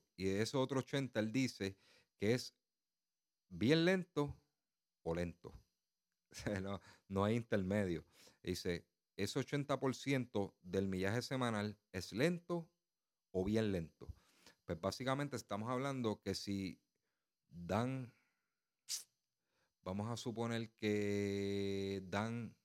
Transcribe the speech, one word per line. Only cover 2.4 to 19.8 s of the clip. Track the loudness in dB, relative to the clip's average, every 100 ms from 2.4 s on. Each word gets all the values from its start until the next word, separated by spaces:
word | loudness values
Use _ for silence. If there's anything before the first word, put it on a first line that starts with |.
| 0 -14 _ _ _ _ _ _ _ _ _
bien | 0 4 6 6
lento | 2 0 -2 -2 -4 _ _ _ _ _ _
o | -4 -2
lento. | -2 -6 -14
<laughs> | -18 -20 _ _ _ _ _ _
O | -10
sea, | -4 -2
no, | -2 -6 -10 -20 -4
no | 2
hay | 4 2
intermedio. | 2 0 2 2 2 0 -4 -18 -20 -10
Dice, | -6 -4 -2 -4 -6 _ _ -4
ese | -2 0
ochenta | 0 -2 0 0
por | 0 0
ciento | 2 0 2 0 -2 -4
del | -4 0 2
millaje | 2 2 0
semanal | 0 0 0 0 -2 -4 _
es | -8 -6
lento | 2 2 2 -2 -6 -6 _ _ _ _ _ _
o | -2
bien | 2 4 4
lento. | 2 -2 -8 -16 -16 _ _ -20 -14
Pues | -6 -4
básicamente | -2 -2 0 0 0 -6
estamos | -6 -4 -2
hablando | -2 -2 0 0 0
que | -2 -4
si | -2 -2 -4 -8 _ _ _ _ _ _ _
dan, | -12 -2 0 0 -2 -8 -14 _ _ _ _ _ _ -8 -8 -8 _ _ _ _ _ _ _